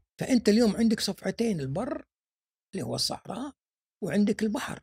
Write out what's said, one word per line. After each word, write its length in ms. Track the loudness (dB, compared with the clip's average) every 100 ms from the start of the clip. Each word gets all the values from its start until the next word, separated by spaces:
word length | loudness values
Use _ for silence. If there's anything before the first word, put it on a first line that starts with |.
| _ -8
فأنت 280 | 0 2 4
اليوم 280 | 6 4 4
عندك 240 | 2 2
صفحتين، 600 | 0 -4 -4 -2 -2 -2
البر 460 | -2 -4 -4 -8 -12 _ _ _ _ _ _
اللي 120 | -8 -6
هو 80 |
الصحراء، 580 | -2 -2 -4 -8 -8 -10 -12 _ _ _ _
وعندك 380 | -2 2 2 2
البحر. 380 | -2 -2 -6 -10